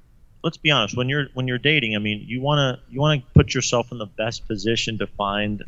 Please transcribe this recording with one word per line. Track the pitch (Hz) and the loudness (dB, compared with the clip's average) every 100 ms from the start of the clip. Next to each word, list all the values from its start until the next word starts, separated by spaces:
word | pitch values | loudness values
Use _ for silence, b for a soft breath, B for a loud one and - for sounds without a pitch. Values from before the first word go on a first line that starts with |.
| - - - - | -20 -20 -20 -6
let's | 165 - | -6 0
be | 156 | 2
honest, | 139 101 117 | 4 2 0
when | 123 | -2
you're, | 147 135 | -2 -4
when | 127 127 | -4 -4
you're | 123 | 0
dating, | 143 156 117 107 | 2 2 0 -2
I | |
mean, | 107 104 107 | -2 -4 -6
you | 123 | -4
wanna, | 135 147 135 123 - | 0 2 0 -2 -8
you | 127 | 0
wanna | 151 151 - | 2 2 4
put | - - | 4 6
yourself | 131 - 120 117 | 2 0 0 0
in | 120 | -6
the | 107 | -10
best | - 110 - - | -4 -4 -4 -6
position | 107 107 113 - 110 | -4 0 0 -2 -4
to | 101 | -6
find | - 101 101 104 104 | -2 -2 0 -2 -4